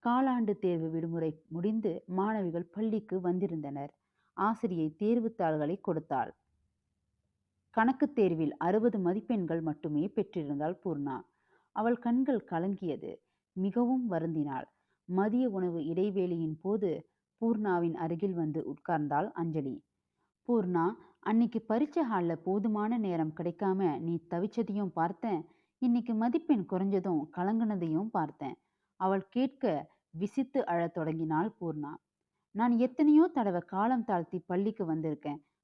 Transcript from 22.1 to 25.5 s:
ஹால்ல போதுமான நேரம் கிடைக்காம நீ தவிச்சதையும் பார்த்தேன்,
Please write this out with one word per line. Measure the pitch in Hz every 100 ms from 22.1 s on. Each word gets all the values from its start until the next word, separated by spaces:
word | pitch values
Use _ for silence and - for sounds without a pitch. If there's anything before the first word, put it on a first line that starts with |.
ஹால்ல | 196 170
போதுமான | 165 185 202 214 208 214 240
நேரம் | 196 170 156
கிடைக்காம | 156 170 170 196 190 180 143
நீ | 165 165 -
தவிச்சதையும் | 170 202 233 208 202 190
பார்த்தேன், | 165 170 - 226 165 -